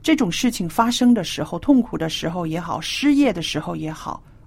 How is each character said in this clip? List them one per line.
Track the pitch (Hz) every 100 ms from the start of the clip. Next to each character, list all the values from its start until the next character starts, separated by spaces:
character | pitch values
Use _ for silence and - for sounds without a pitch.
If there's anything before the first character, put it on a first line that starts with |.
这 | - 320
种 | 196
事 | - 247
情 | - 170
发 | - 233
生 | 240 247
的 | 233
时 | 165 -
候， | - 170
痛 | - 262
苦 | 240 160
的 | 160
时 | - 156
候 | 180 165
也 | 160
好， | 170 156
失 | 156 - 285
业 | 285 277
的 | 175
时 | 156 156
候 | 165 165
也 | 156
好， | 156 - - - -